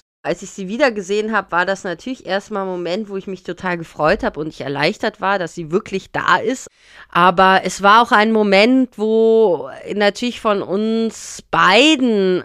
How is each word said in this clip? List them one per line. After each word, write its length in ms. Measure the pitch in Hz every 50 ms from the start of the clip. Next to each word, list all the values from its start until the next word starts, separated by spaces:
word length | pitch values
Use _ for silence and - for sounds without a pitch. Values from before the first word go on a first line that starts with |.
| _ _ _ _ _
als 200 | 147 165 - -
ich 80 | 185
sie 160 | - - 196 180
wieder 240 | 208 240 294 262
gesehen 400 | 226 208 190 170 202 214 214 220
hab, 200 | 226 208 190 -
war 140 | - 170 180
das 180 | 185 196 190 -
natürlich 440 | 196 170 165 - 254 262 - - -
erstmal 340 | 185 196 202 - 214 196
ein 80 | 196 190
Moment, 400 | 185 180 175 165 175 214 220 202
wo 80 | 196 190
ich 80 | 185
mich 160 | 202 185 180
total 380 | - - 175 - - 185 175 170
gefreut 440 | 165 - - - 151 156 190 - -
hab 140 | 220 - 143
und 120 | 156 156
ich 120 | - -
erleichtert 580 | 127 135 143 139 143 165 208 - - 226 - _
war, 200 | 185 190 202 196
dass 160 | 180 160 -
sie 160 | - 170 151
wirklich 400 | 160 202 - - 196 190 - -
da 260 | - 143 - 147 175 185
ist. 300 | 113 208 262 - - - _ _ _ _ - - - _
Aber 520 | - 170 175 185 185 175 190 190 190 185 -
es 180 | 185 - -
war 220 | 190 202 208 226 240
auch 80 | -
ein 200 | 254 208 214 220
Moment, 680 | 220 214 214 202 196 190 208 240 262 262 262 247 - -
wo 680 | 208 220 220 226 226 226 226 220 226 202 170 143 131 135 120 127 - - 190
natürlich 440 | 202 208 202 202 - 247 247 226 -
von 220 | - 226 208 202
uns 800 | 135 117 170 202 214 220 226 226 226 226 - - - - - - - _
beiden 920 | - 160 165 175 190 226 277 311 320 254 262 247 220 202 190 185 185 175 120